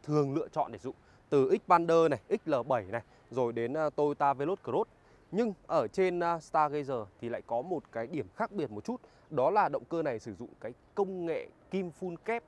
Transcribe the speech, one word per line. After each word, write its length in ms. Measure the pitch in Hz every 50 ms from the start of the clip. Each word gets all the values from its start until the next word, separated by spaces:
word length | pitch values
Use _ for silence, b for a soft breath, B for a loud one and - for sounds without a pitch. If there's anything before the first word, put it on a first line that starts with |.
| -
thường 320 | - 147 151 147 139 135
lựa 140 | 165 - -
chọn 240 | - 156 139 - 113
để 60 | 98
dùng. 160 | - 131 - - b b b b b _
Từ 280 | - 143 131 - 190 233 -
Xpander 460 | - 180 170 170 170 165 165 165 160
này, 100 | 143 117 - _
X 200 | 190 220 _ 160
L 60 | 147 127 117 143
bảy 160 | 135 120 98
này, 180 | 90 98 117 113 b b b b _
rồi 220 | 120 123 127 117 117
đến, 220 | 117 117 117 135
ờ, 160 | 156 156 151
Toyota 440 | - - 147 147 143 - 147 143 139
Veloz 220 | 127 143 156 190 190 _
Cross. 260 | - 117 165 220 _ _ b b b b b b b
Nhưng 220 | - 190 247 226 190 _ _
ở 220 | - - 160 120 107
trên, 320 | - - 190 185 175 175
ờ, 180 | 175 170 170 165
Stargazer 680 | 151 - - 160 151 147 139 151 143 131 135 120 107 101 _ _
thì 80 | - 117
lại 140 | 117 98 -
có 160 | - 117 117 131
một 200 | 180 185 151 - - -
cái 140 | 117 117
điểm 200 | 120 170 156 110 92 _
khác 160 | - 220 - 101
biệt 180 | 208 151 -
một 140 | 104 104 -
chút. 160 | - 240 247 B B B B B B
Đó 200 | 160 151 127 151
là 180 | 196 214 196 151
động 160 | 147 131 120
cơ 180 | - 165 165 160
này 160 | 151 123 110
sử 160 | - 120 101
dụng 160 | 87 120 - - _
cái 120 | - 110 123 _ _ _ _
công 320 | - 202 185 190 185 175
nghệ 220 | 170 160 - - - _ _ _ _
kim 200 | - 185 190 175
phun 260 | 151 - 185 185 170
kép 260 | 160 _ - 220 233 -